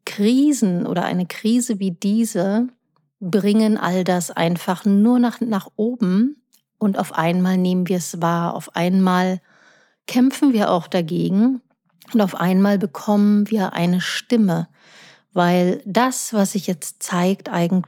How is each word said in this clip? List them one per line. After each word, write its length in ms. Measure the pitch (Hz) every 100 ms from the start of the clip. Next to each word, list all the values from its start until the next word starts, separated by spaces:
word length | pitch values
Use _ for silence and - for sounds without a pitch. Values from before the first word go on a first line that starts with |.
Krisen 840 | - - 208 262 294 254 190 175 -
oder 200 | 175 -
eine 200 | 180 175
Krise 540 | - 220 247 240 196
wie 120 | 190
diese 760 | 170 202 220 226 185 190 214 247 _ _ _ _ -
bringen 560 | 180 190 202 214 220 214
all 260 | 175 185
das 260 | 180 180 170
einfach 540 | - 170 175 - 175
nur 360 | 202 196 226 247
nach, 200 | 240 -
nach 300 | 233 196 - -
oben 680 | 220 247 180 190 262 294 _ _ _ -
und 200 | 208 196
auf 140 | -
einmal 440 | - 165 180 180 185
nehmen 300 | 185 185 175
wir 80 | 180
es 260 | - 170
wahr. 340 | 170 170 170 -
Auf 200 | - 170
einmal 640 | 175 190 185 180 185 185 _ _ _ _ _ _ -
kämpfen 460 | 240 262 - 285
wir 180 | 220 202
auch 180 | 180 -
dagegen 760 | 185 160 175 170 190 247 254 _ _ _ _ -
und 60 | 226
auf 160 | 196 -
einmal 420 | 175 190 202 202
bekommen 720 | 202 - - 208 208 208 208
wir 220 | 220 185
eine 300 | - 175 180
Stimme, 680 | - - - 233 196 165 165 _ _ - - - _
weil 500 | 180 175 180 180 277 202
das, 480 | 208 254 254 -
was 180 | 220 196
sich 140 | 196 185
jetzt 360 | 175 - -
zeigt, 440 | - 180 180 196 -
eigen-, 400 | 180 170 185